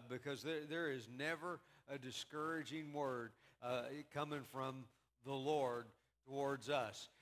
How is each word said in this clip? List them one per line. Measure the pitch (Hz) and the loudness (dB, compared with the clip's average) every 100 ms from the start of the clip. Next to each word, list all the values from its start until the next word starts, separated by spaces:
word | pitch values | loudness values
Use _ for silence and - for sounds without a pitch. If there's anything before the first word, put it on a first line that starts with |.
| 117 | -2
because | 127 143 127 | -4 -2 -2
there, | 135 156 | 0 -2
there | 147 165 160 | -2 0 2
is | 131 110 | 0 -4
never | 127 156 160 175 160 - - - | -2 0 0 -2 -6 -8 -18 -8
a | 139 | -6
discouraging | 127 - - 151 156 165 135 156 151 | -4 -6 -6 -2 0 0 -2 -4 -2
word, | 147 135 123 117 - - - | 0 2 0 -2 -8 -20 -6
uh, | 123 127 120 147 143 | 0 0 0 -6 -4
coming | 143 147 147 | -2 0 -2
from | 123 131 131 131 117 _ _ _ 135 | -4 -2 -2 -2 -8 _ _ _ -2
the | |
Lord | 139 139 151 127 120 113 - _ _ 131 | 2 4 6 6 2 -4 -12 _ _ -6
towards | 139 139 135 113 | 0 2 2 4
us. | 143 110 - - - | 4 4 -2 -10 -14